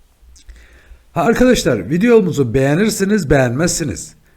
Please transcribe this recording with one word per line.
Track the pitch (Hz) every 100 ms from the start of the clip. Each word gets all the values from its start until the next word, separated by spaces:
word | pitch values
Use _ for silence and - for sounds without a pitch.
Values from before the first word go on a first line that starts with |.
| _ _ - - - - - - _ - _
Ha | 170
arkadaşlar, | 185 226 254 233 160 107 92
videomuzu | 175 240 226 175 135 120
beğenirsiniz, | 135 135 160 220 214 190 214 139
beğenmezsiniz. | 143 123 127 170 - 143 82 - - _